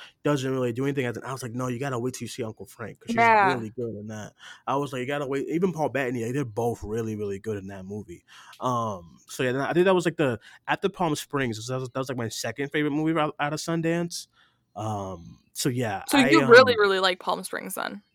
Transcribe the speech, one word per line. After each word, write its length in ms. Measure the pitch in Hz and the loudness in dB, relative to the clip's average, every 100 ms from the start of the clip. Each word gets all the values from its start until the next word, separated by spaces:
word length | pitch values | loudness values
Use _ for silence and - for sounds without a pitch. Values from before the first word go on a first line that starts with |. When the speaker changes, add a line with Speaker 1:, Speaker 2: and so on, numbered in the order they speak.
| - _ | -20 _
Speaker 1:
doesn't 280 | 147 147 131 | 0 0 0
really 220 | 131 123 | 0 0
do 100 | 117 | 0
anything." 220 | 139 139 123 | -2 0 -2
And 120 | 110 | -4
I 80 | 120 | -8
was 100 | 131 | -8
like, 100 | 123 | -8
"No, 140 | 120 127 | -6 -4
you 100 | 120 | -4
gotta 200 | 139 123 | -4 -2
wait 160 | 123 | -4
till 100 | 120 117 | -6 -8
you 20 | |
see 140 | - | -8
Uncle 220 | 110 - 98 | -8 -10 -16
Frank, 340 | - 110 - | -14 -14 -10
'cause 100 | - | -2
she's 200 | 233 233 | 4 6
Speaker 2:
Yeah. 100 | 214 | 6
Speaker 1:
really 300 | 190 165 110 | 4 2 -4
good 240 | 113 117 104 | -6 -8 -8
in 120 | 107 | -10
that." 260 | 107 107 - - - - | -10 -12 -18 -20 -10 -4
I 100 | 135 | -2
was 160 | 139 | -2
like, 80 | 131 | -4
"You 60 | 123 | -4
gotta 200 | 143 135 | -4 -2
wait." 220 | 139 123 | -2 -2
Even 240 | 156 190 | 0 0
Paul 160 | 160 143 | 0 -2
Bettany, 340 | 135 127 127 | 0 -2 -2
like, 100 | 113 | -2
they're 100 | 135 | -2
both 380 | 127 110 117 113 | -2 -2 -2 -2
really, 340 | 101 113 113 107 | -4 -4 -4 -4
really 220 | 101 98 | -4 -6
good 180 | 110 101 | -6 -6
in 120 | 95 | -8
that 180 | 98 95 | -12 -10
movie. 380 | 104 98 85 _ - - - | -10 -10 -16 _ -20 -20 -6
Um, 580 | 127 120 113 95 85 - - | -2 0 -2 -6 -12 -20 -12
so 160 | - | -2
yeah, 240 | 127 131 139 | 0 0 2
I 60 | |
think 140 | 156 185 | 4 6
that 80 | |
was, 100 | 185 | 4
like, 120 | 165 151 | 2 2
the, 200 | 143 113 - - - | 2 0 -6 -10 -4
after 220 | 151 190 | -2 -2
Palm 240 | - 170 147 | 0 0 0
Springs, 500 | - 143 127 107 117 | -2 -2 -2 -2 -6
that 140 | 127 | -6
was, 80 | 127 | -4
that 80 | 135 | -6
was, 100 | 131 | -4
like, 80 | 127 | -4
my 100 | 113 | -4
second 420 | - - - 139 | -4 -6 -4 -2
favorite 200 | 156 151 | 0 0
movie 280 | 147 156 165 | 2 2 2
out, 160 | 151 - | 0 -2
out 140 | 147 | -4
of 40 | 151 | -2
Sundance. 680 | - 165 165 170 175 - - _ _ _ _ - | -2 0 0 0 -2 -8 -14 _ _ _ _ -8
Um, 600 | 110 104 95 87 82 - _ | -4 -4 -6 -10 -14 -20 _
so 160 | - 147 | -4 -2
yeah, 340 | 123 113 190 - | -2 -2 -4 2
Speaker 2:
So 100 | 285 | 4
Speaker 1:
I, 140 | 233 | 6
Speaker 2:
you 120 | - - | 6 10
really, 280 | 233 254 | 10 10
Speaker 1:
um, 40 | 226 | 6
Speaker 2:
really 220 | 202 190 | 4 4
like 200 | 185 185 | 2 0
Palm 220 | - 175 | -4 -4
Springs 300 | 185 - 190 | -4 -8 -8
then? 280 | - - 202 - | -8 -8 -10 -16